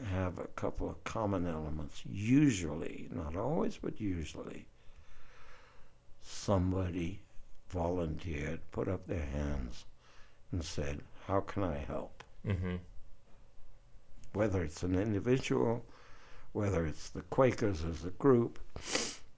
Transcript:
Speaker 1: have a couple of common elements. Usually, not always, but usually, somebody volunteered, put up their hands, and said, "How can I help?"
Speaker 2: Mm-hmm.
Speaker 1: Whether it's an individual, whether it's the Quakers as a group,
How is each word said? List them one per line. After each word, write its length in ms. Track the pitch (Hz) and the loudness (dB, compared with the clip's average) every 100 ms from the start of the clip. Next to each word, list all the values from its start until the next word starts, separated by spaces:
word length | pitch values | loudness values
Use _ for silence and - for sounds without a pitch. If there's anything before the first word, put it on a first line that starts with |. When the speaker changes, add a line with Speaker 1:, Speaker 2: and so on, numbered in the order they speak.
| 101 | -2
Speaker 1:
have 260 | 92 92 87 | 0 0 -2
a 80 | - | -6
couple 400 | - 104 - 92 | -2 -2 0 -2
of 140 | 85 | -4
common 420 | - 117 104 95 87 | -4 0 2 2 2
elements. 560 | 80 78 76 78 - - | 0 -2 -2 -2 -4 -4
Usually, 1040 | 98 107 135 147 98 80 78 - - - | 0 6 8 8 6 0 -2 -4 -6 -6
not 240 | - 78 85 | -4 -4 -2
always, 400 | 123 175 - - | 0 2 0 -2
but 240 | - - | -4 -2
usually, 640 | 104 85 76 - - - - - - - - - - - - - - - - - - - | -2 -2 -4 -8 -10 -10 -14 -16 -14 -12 -8 -6 -6 -6 -10 -10 -14 -14 -14 -14 -14 -10
somebody 960 | - - - 95 92 92 92 87 85 92 - - - - - | -8 -4 2 4 4 2 0 0 -2 -4 -8 -8 -6 -8 -4
volunteered, 920 | 90 85 90 82 78 85 73 73 80 - | 0 2 2 0 -2 -2 -2 -2 -4 -4
put 180 | - - | -2 0
up 180 | 90 - | -2 -2
their 180 | 87 69 | -2 -2
hands, 580 | 73 73 69 62 - - - - - - - - | 0 0 0 -2 -4 -6 -12 -16 -14 -14 -14 -6
and 120 | 92 | -4
said, 380 | 78 - 76 73 - - - | -2 0 0 -2 -6 -10 0
"How 140 | 98 | 0
can 220 | - 101 | 0 0
I 160 | 92 71 | 0 0
help?" 460 | 65 73 - - - - 110 | -2 -4 -6 -10 -14 -6 -2
Speaker 2:
Mm-hmm. 300 | 90 90 90 - - - - - - - - - - - - - - - | 0 0 -4 -6 -6 -6 -8 -10 -16 -12 -8 -6 -8 -12 -14 -8 -6 -2
Speaker 1:
Whether 300 | 95 107 92 | 2 4 4
it's 180 | 82 - | 0 0
an 120 | 90 92 | 2 4
individual, 840 | 110 101 110 131 - 131 117 117 - - - - - - - | 4 2 4 4 4 4 4 2 -2 -14 -14 -12 -10 -6 -4
whether 340 | 107 101 87 78 | 0 2 4 2
it's 240 | - - | -2 -6
the 120 | - | -6
Quakers 600 | - - 131 - 107 85 | 0 6 6 6 2 2
as 200 | 80 80 | 0 -2
a 60 | 85 | -4
group, 480 | - 139 120 120 - - - - - - - - | 4 8 8 6 0 -4 -4 0 0 0 -4 -10